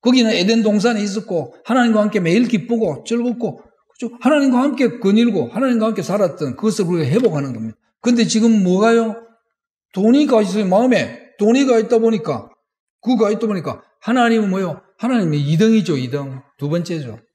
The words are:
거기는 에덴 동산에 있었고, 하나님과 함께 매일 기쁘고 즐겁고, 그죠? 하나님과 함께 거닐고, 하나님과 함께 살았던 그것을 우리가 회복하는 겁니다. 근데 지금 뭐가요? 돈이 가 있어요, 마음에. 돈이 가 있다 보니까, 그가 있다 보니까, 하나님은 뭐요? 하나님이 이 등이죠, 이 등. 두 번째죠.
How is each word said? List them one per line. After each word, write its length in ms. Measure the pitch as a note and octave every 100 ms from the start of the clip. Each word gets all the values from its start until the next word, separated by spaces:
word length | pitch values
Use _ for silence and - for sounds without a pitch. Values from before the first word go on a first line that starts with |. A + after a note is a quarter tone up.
거기는 300 | A#3+ B3+ A3+
에덴 320 | F3 F#3 A3+
동산에 360 | G#3+ G#3 A3+ A3
있었고, 540 | G3+ G3+ - F3 C#3 -
하나님과 380 | - B3+ A#3+ G#3+
함께 180 | G#3 G#3+
매일 280 | E3 G3 A#3+
기쁘고 560 | G#3 - A#3 G3+ C#3
즐겁고, 580 | - A#3 A#3+ A#3+ A3 - _ _ _
그죠? 240 | _ A3+ A#3
하나님과 420 | A#3+ D4+ C4+ B3
함께 380 | C#4+ A#3+ B3 -
거닐고, 500 | F#3+ G#3+ A#3+ F#3 B2
하나님과 360 | G3 C4 A#3 A3
함께 140 | G#3
살았던 540 | F3 G3+ F#3 - C#3+
그것을 300 | A#2 G#3+ G#3
우리가 220 | E3+ E3+ C#3
회복하는 420 | G3 A#3+ D3+ C#3
겁니다. 240 | A2+ A2+ - _ _
근데 240 | A#3+ A#3
지금 380 | G3 A3 A3+ A3
뭐가요? 520 | F3+ F#3 A3 A#3 A3 G3+ - _ _ _ _ _ _
돈이 320 | - G#3 C4+
가 160 | D4 A#3+
있어요, 240 | G3+ G3+
마음에. 540 | G3 F#3+ B3+ G#3 A#2 - - -
돈이 280 | G#3 B3+ C4+
가 100 | A3+
있다 220 | G#3+ A#3
보니까, 500 | A3+ G#3+ D#3+ A#2+ G#2 _ _ _ _ _
그가 260 | - A#3+ G#3
있다 160 | A3
보니까, 380 | A3+ F#3+ C#3 A#2 _ _
하나님은 480 | - B3+ A#3 A3+ G3+
뭐요? 320 | F#3 F3+ D3 _ _
하나님이 420 | A#3 B3 F3 D3
이 180 | C#3+ D#3+
등이죠, 400 | A3 A3 E3+ C#3
이 120 | B2+
등. 320 | C#3+ C#3 C3 _ _
두 100 | C#3+
번째죠. 520 | E3+ E3 E3 B2 G#2+ _